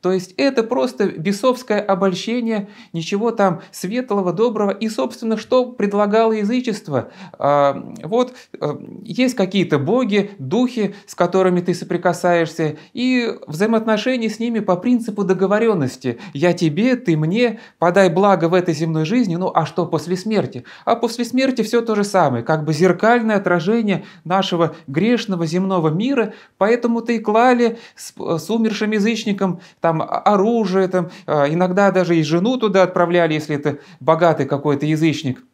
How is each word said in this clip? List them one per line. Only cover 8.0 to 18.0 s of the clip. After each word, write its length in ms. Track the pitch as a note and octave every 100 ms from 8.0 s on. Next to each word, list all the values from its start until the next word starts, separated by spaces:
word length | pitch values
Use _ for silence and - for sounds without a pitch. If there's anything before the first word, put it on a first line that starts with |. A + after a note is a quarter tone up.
вот, 320 | D#3 A3+ B3 - - -
э, 160 | D3+ C#3+ - -
есть 320 | - F3 B3+ B3
какие-то 420 | F#3+ G3 E3+ D3
боги, 540 | C3 A#3 B3+ G3+ G3 -
духи, 560 | C3 G3 B3 B3 G3 F#3+ -
с 80 |
которыми 480 | - F3 F#3 F#3 F3+
ты 140 | F3+ F3
соприкасаешься, 1000 | - F3 F3+ E3+ F3+ E3+ E3 - D#3+ D3+ -
и 440 | - B3 B3+ A#3 - -
взаимоотношения 840 | D3+ G#3+ A3+ A3+ G#3+ A#3 B3+ A3+
с 120 | A3
ними 200 | A3+ A3+
по 160 | - F3+
принципу 480 | B3 B3 A#3 G3+
договорённости. 920 | F#3+ F#3 F#3 G#3 A3+ G3 C3 - B2+ A#2 -
Я 200 | C#3 E3+
тебе, 420 | F3 E3 D3 A#3+ B3
ты 200 | B3 D#3
мне, 440 | D#3 G3+ A#3+ A3 - _
подай 320 | E3 F3+